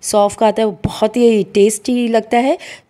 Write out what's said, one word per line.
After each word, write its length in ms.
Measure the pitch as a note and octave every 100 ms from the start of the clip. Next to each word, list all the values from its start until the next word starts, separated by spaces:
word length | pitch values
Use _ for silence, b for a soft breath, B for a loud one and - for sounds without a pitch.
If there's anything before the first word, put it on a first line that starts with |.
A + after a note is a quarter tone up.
सौंफ 340 | - G#3+ G3+ -
का 120 | A3
आता 140 | G#3+
है 40 | A3
वो 140 | F#3
बहुत 340 | - - G#3+ A#3+
ही 260 | A#3 G#3+
टेस्टी 640 | F#3+ G#3 G#3 G#3+ - B3 A#3
लगता 300 | A3+ A3 A#3+
है। 200 | C4 F4+ B B